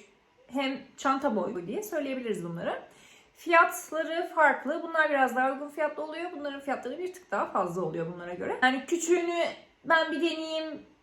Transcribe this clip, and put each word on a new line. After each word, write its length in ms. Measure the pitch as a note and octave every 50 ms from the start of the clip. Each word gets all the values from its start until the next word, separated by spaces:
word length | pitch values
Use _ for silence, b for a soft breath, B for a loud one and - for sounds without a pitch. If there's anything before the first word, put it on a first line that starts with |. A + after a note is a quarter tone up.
| - - _ _ _ _ _ _ -
hem 320 | - B3 C#4 C4+ C4 C4+ - - - -
çanta 400 | - - C#4 C4+ C#4 C#4+ C#4+ A3
boy 300 | G3+ F3 G3 - F3 F3
diye 160 | F#3 A#3 F#4+ G#4
söyleyebiliriz 600 | - - D#4 C#4+ C4+ C4 B3+ B3 A3+ G3+ F3 E3+
bunları. 380 | E3+ E3 E3+ F#3 C#4 F#4+ C5 - - b b b b b b b b b
Fiyatları 920 | - - D#4 E4+ E4 F4+ F4 - - - - D4+ D#4 D#4+ D4 D#4+ E4+ F4+ E4+ -
farklı. 480 | E4 D#4 C#4+ C4 C4 - B3+ D#4 E4+ E4
Bunlar 280 | E4+ D#4+ D#4+ D#4 D4+
biraz 260 | D4 C#4 C4 B3 A3+
daha 160 | B3+ B3+ C4+ C#4
uygun 160 | C4+ D4 C#4+
fiyatlı 340 | - E4 D4+ D4 D4+ D4+ D4+
oluyor. 280 | D#4 D#4 E4 E4+ F4+ F4+
Bunların 280 | C#4+ D4 C#4+ C#4 C#4
fiyatları 380 | - C#4+ B3+ A3 - B3 C4+ E4
bir 140 | F#4 F4+ -
tık 180 | - - -
daha 160 | - G#3 D4+
fazla 360 | - - A3+ F#3 F3 E3+ F#3+ F3
oluyor 300 | D#3 D#3+ E3+ E3 E3 F3
bunlara 200 | - - F3 F3+
göre. 240 | F3 F#3 - A4 - B3+
Yani 240 | B3+ C4 C#4+ -
küçüğünü 580 | - F4 E4+ - - F4 F4 E4+ E4+ E4+ E4+ D#4+ - - - - - _ _ -
ben 280 | B3+ E4 D#4+ D#4+ D#4 E4
bir 40 |
deneyeyim. 680 | C#4+ D#4+ E4 D#4 D#4+ D#4+ D#4+ D#4+ D#4+ D#4+ D#4+ D4+ - - - - _